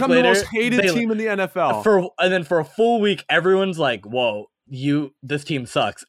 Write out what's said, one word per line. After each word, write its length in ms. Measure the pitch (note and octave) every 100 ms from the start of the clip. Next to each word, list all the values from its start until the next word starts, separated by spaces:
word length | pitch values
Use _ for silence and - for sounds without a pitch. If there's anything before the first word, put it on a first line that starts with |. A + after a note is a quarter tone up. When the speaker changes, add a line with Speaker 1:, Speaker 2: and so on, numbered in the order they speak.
Speaker 1:
become 80 | C4
the 80 | B3+
Speaker 2:
later, 100 | B3
Speaker 1:
most 200 | G3 G3
hated 340 | A3 A#3+ B3
Speaker 2:
they 120 | F#3+
Speaker 1:
team 180 | F3 A3+
in 60 | A3
the 120 | A3
N 100 | G3
F 160 | F#3 F#3
L. 260 | D3+ G#2+
Speaker 2:
for, 280 | G#3+ G3 F3 -
and 140 | F3+
then 100 | F#3
for 160 | D#3+ E3+
a 60 | D3
full 340 | - A#3 A#3
week, 240 | G#3 F3+ -
everyone's 500 | D#3 F3 F#3+ F#3+ E3
like, 240 | C#3 A2+
"Whoa, 440 | G2+ B2 A#2+ G#2 G#2 _ -
you, 460 | C3 C#3 D3 C#3+ _
this 220 | B2+ D3 C#3+
team 200 | C#3+ A#2+
sucks." 380 | D3 G#2+ -